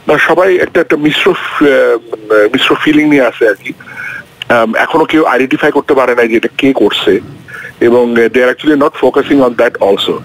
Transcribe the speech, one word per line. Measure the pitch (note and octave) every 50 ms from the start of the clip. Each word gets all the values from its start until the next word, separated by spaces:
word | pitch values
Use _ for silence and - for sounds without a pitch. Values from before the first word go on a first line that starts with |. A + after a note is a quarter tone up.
| - -
না, | D3+ D3
সবাই | - - E3 D#3+ F#3 F#3+ F3+
একটা, | F3+ D3+ - - F3+
একটা | E3 - E3+
মিশ্র | D#3 D3 D3+ C#3+ - - G#3 F3
ফ-, | - - - - - D3+
আহ, | C#3+ C3+ C3 B2+ B2 A#2+ A#2 - - - A2 A2 G#2+ A2 G#2+ G#2 G#2+ B2
মিশ্র | C3+ C3 - D#3
feeling | C3+ - D#3 D3 D3+ D3+ D3+
নিয়ে | D3 C#3+ C3
আছে | A#2 - - - A2+
আর | G2+
কি। | - - - - - - - - - - - - - - - - - - -
আম, | A#2+ A#2+ A2+ A2 A2
এখনো | - - - - E3 D#3+
কেউ | D#3+ - D#3 D#3+
identify | - - B2 C3 C3 C3+ - - D3+ C3+
করতে | C#3+ C#3 - D3+
পারে | C3+ C3 B2 B2
নাই | A#2+ A#2+ A#2
যে | A2
এটা | A2+ - A2+ - -
কে | - C3+ C3+
করছে, | - A2 G2+ - - - - F#2+ - - - - - - - - - - - - -
এবং, | A#2 A#2+ A#2+ B2 B2 A#2+ A#2+
আহ, | A#2
they | A#2 A2+ A2+ B2
are | B2 B2+
actually | B2+ - - D3+ D3+ C#3+
not | C#3 D3+ - - -
focusing | C3 B2 D3 C3 - D3+ C#3+ C3 B2
on | A#2+ A2+
that | A#2+ B2 - - G#2 G2
also। | G2 G2 - - E2+ - -